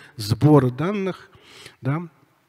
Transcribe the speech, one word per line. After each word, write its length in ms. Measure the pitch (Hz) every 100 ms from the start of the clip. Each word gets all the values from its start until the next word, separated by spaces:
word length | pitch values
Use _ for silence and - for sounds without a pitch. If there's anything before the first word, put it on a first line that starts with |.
| - -
сбора 540 | 104 110 147 151 127
данных, 600 | 123 170 208 190 - - _ _ - - _
да, 280 | 127 151 170 _ _ _